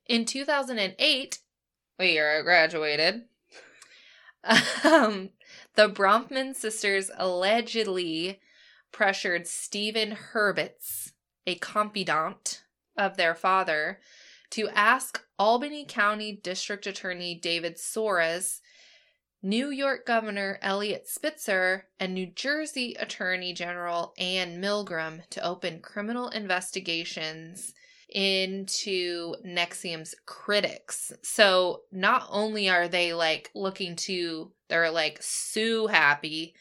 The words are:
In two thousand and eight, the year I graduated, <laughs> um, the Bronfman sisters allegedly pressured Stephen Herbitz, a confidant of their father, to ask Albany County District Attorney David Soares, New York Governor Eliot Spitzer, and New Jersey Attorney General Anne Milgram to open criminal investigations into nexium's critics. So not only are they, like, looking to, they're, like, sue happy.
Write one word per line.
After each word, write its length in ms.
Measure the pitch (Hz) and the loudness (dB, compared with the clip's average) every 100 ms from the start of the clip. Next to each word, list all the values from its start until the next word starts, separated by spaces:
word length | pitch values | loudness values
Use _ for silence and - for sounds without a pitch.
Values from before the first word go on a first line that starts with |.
| - | -2
In 200 | 233 226 | -2 0
two 180 | 269 | -4
thousand 340 | 277 285 254 233 | -2 0 0 -2
and 140 | 190 - | -4 0
eight, 400 | 294 269 - - _ _ _ _ _ - | 2 2 -2 -12 _ _ _ _ _ 0
the 80 | 180 | 2
year 300 | 156 151 151 | 4 4 2
I 40 | |
graduated, 800 | 147 175 160 160 156 147 165 226 - _ _ - - - - - - - - - | 6 6 6 4 0 2 2 0 -6 _ _ -20 -20 -20 -20 -20 -20 -20 -20 -6
<laughs> 0 | 175 220 - - | 4 4 4 2
um, 460 | 302 311 220 202 190 _ - - - - | 8 8 8 2 -6 _ -20 -20 -2 4
the 120 | 214 | 4
Bronfman 640 | 190 196 220 247 262 269 | 6 6 6 4 -4 -4
sisters 560 | 262 220 208 202 196 190 - | -4 -6 -2 0 0 0 -2
allegedly 1200 | 185 180 190 226 226 226 208 185 175 160 180 196 _ _ - - _ | -2 2 4 2 2 -2 0 -2 -2 -4 -4 -8 _ _ -20 -20 _
pressured 540 | - 202 196 202 170 170 | 0 2 2 0 -2 -4
Stephen 680 | - - 208 214 220 214 214 - | -10 -8 -4 -2 -2 -2 -6 -6
Herbitz, 800 | 226 208 170 151 - - - - - _ _ - | 0 0 2 -4 -6 -12 -10 -12 -16 _ _ -6
a 80 | |
confidant 1080 | 175 - 214 208 208 165 156 165 196 - - _ _ _ - | -6 -4 -2 -2 -2 -2 0 0 -4 -10 -10 _ _ _ -2
of 180 | 196 185 | 0 2
their 180 | 165 | 0
father, 640 | 165 190 190 175 156 156 196 _ - - - - | 2 2 2 2 0 -2 -6 _ -20 -20 -20 -12
to 180 | - 208 | -6 -2
ask 500 | 208 208 262 - - - - | 4 6 4 0 -12 -10 0
Albany 480 | 208 240 294 294 285 | 4 4 2 -8 -8
County 500 | 233 208 214 214 208 | 0 0 0 -6 -8
District 440 | 180 190 - 202 202 | -8 -6 -6 -6 -8
Attorney 480 | 190 190 175 175 | -8 -8 -6 -8
David 420 | 170 170 170 165 165 | -6 -2 -2 -2 -8
Soares, 840 | - 220 220 180 165 170 190 - _ - - - _ _ _ _ | -8 -4 0 2 2 0 -4 -8 _ -20 -20 -20 _ _ _ _
New 280 | 190 220 285 | -2 0 0
York 340 | 269 277 262 | -2 -2 -2
Governor 540 | - 233 220 202 196 - | 0 0 0 -4 -4 -4
Eliot 480 | 196 196 208 180 - | -2 -2 -2 -4 -8
Spitzer, 800 | - 302 302 - 190 185 190 - - | -6 -6 -6 -2 2 2 0 -6 -8
and 140 | 190 | -4
New 140 | 185 180 | -4 -6
Jersey 680 | - 262 302 302 269 240 - | -6 -4 -2 -4 -6 -6 -6
Attorney 540 | - - 185 180 180 | -8 -4 -2 -2 -4
General 580 | 175 175 175 175 170 170 - | -6 -6 -6 -4 -2 -4 -4
Anne 420 | 180 185 175 175 | -2 -2 -2 -4
Milgram 600 | 196 208 190 165 160 160 - | -2 -2 -2 -4 -6 -8 -14
to 120 | - | -6
open 380 | 175 180 180 165 | -4 -4 -6 -8
criminal 480 | - 208 208 240 247 | -12 -8 -6 -4 -6
investigations 1400 | 220 202 180 185 196 185 165 170 - 156 160 160 170 - - _ _ - | -6 -2 -2 -2 -8 -4 -4 -4 -6 -8 -8 -14 -14 -16 -18 _ _ -8
into 1200 | 202 196 190 190 196 196 - 208 185 175 175 170 - 185 | -2 2 2 0 -4 -4 -4 -2 -2 -2 -4 -6 -10 -6
nexium's 680 | 175 170 - 185 165 156 - - | -2 -2 -4 -8 -8 -10 -16 -18
critics. 840 | - - 208 - - - - - - | -10 0 0 0 -4 -12 -10 -10 -12
So 600 | - - 202 185 180 - - | -4 4 6 6 2 0 -8
not 360 | 190 196 247 - | 0 2 2 0
only 400 | 202 220 214 196 | -2 -2 0 2
are 200 | 180 175 | 4 4
they, 260 | 175 175 | 2 0
like, 360 | 170 160 160 - | 2 0 0 -4
looking 420 | 208 190 190 180 170 | -6 -6 -4 -8 -6
to, 560 | - 185 170 160 170 _ - | -6 -4 -4 -6 -10 _ -2
they're, 220 | 165 165 | 2 2
like, 280 | 165 151 151 | 2 0 -2
sue 640 | - - - 220 226 226 214 | -8 -6 -4 -2 0 2 4
happy. 680 | 170 147 147 156 160 165 _ | 4 6 4 -2 -8 -10 _